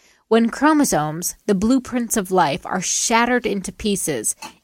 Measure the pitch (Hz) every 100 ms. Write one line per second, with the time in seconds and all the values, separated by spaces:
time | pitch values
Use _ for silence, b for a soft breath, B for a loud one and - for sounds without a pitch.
0 | b b _ 226 226 - 277 302 277 160
1 | 151 160 - - - 190 220 262 - 240
2 | 226 226 185 185 151 143 - 185 - -
3 | - 226 240 247 220 202 190 - 214 196
4 | - 123 - B B B